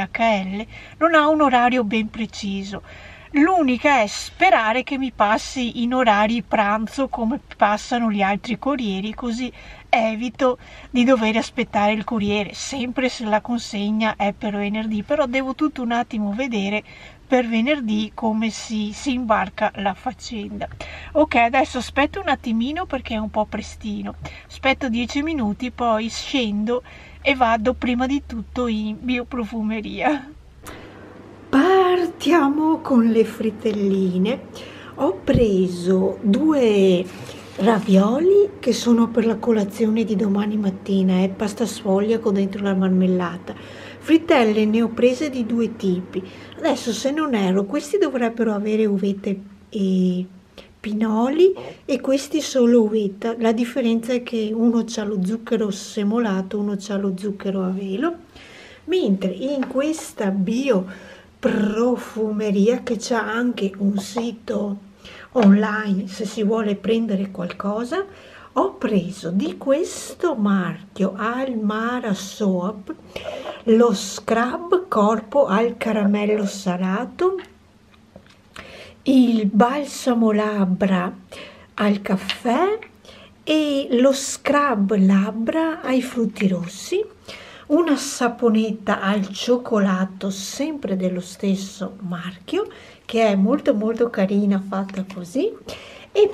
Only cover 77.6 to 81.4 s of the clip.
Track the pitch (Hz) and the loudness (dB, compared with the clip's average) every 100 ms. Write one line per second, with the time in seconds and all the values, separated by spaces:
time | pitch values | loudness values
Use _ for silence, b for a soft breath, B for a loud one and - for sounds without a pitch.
77.6 | _ _ _ _ _ - - - _ B | _ _ _ _ _ -20 -20 -20 _ B
78.6 | B B B B - 262 240 226 202 220 | B B B B 2 6 6 4 4 4
79.6 | 240 285 277 - 269 233 226 208 214 208 | 4 2 -4 -4 0 2 4 2 0 0
80.6 | 185 185 196 185 180 - - B | 0 2 2 2 0 -6 -16 B